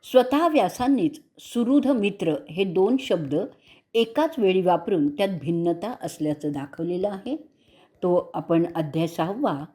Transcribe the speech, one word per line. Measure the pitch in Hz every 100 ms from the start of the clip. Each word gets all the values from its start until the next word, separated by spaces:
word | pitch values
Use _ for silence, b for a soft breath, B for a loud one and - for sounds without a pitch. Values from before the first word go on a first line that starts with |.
| -
स्वतः | 254 247 277 339
व्यासांनीच | 302 185 - 247 269 202 285 _ _
सुहृद, | - 240 233 285 254
मित्र | 262 202 196 165 151 -
हे | 160
दोन | 196 175 190 262
शब्द | - 185 143 147 202 b b b b
एकाच | 226 226 294 311 320
वेळी | 196 185
वापरून | 180 170 - 185 147 147
त्यात | 196 180
भिन्नता | 131 170 170 170 208 247
असल्याचं | 165 - 151 151 151
दाखवलेलं | 143 143 - 170 180 202
आहे. | 190 240 311 - b b b b _
तो | 185 175 175
आपण | 160 156 165 170 170
अध्याय | 151 160 165
सहावा | 165 170 208 277 147 151